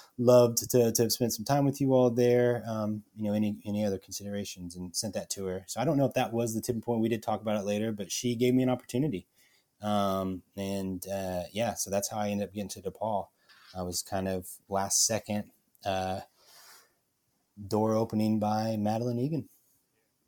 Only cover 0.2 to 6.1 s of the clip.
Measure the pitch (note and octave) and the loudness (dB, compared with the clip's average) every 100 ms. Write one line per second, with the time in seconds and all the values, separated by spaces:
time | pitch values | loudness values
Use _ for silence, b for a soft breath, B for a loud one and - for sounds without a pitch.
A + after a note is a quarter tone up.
0.2 | A#2+ B2 A#2+ A2+ - B2 A#2 A2+ A2+ - | 6 8 8 2 0 4 4 4 2 0
1.2 | A#2 - G#2+ C#3+ C#3+ C3+ C3+ C3 B2 A#2+ | -2 -2 0 2 2 2 2 4 4 4
2.2 | B2 B2 B2 A#2+ A2 A2 G#2+ G#2+ - G#2+ | 4 6 4 2 -2 -4 -2 -4 -8 -6
3.2 | G#2+ G#2 G#2+ G#2 G#2 G#2 G#2+ F#2+ - G2 | -2 0 0 -2 -4 -2 0 -2 -6 -12
4.2 | G2+ G2+ G2 - F2 F2+ F2+ - A2+ G2+ | -8 -6 -8 -10 -12 -10 -8 -6 -4 -4
5.2 | F2 - F#2+ F#2 - A2 C3 C#3+ C3 | -6 -6 -6 -6 -8 -4 0 2 2